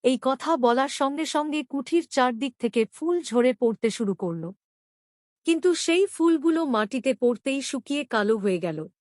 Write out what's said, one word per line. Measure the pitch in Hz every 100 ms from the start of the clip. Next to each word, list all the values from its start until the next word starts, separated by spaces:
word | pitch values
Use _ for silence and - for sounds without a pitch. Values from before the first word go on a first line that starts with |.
এই | 254 262
কথা | 262 269 294 320
বলার | 240 240 277
সঙ্গে | - 277 285 311
সঙ্গে | 302 302 302
কুঠির | 269 277 254 339 320
চারদিক | - 254 226 262 -
থেকে | 240 233 220
ফুল | - 320 349
ঝরে | 302 233 247
পড়তে | 254 233 214 226
শুরু | - 214
করল। | 185 180 165 165 196 _ _ _ _ _ _ _ _
কিন্তু | - 330 359 330
সেই | - 339 392
ফুলগুলো | - 330 320 320 320 311
মাটিতে | 226 214 262 262
পড়তেই | 254 247 233 - 277
শুকিয়ে | 262 262 - 285 277
কালো | 226 208 220
হয়ে | 196 180
গেল। | 170 156 160 _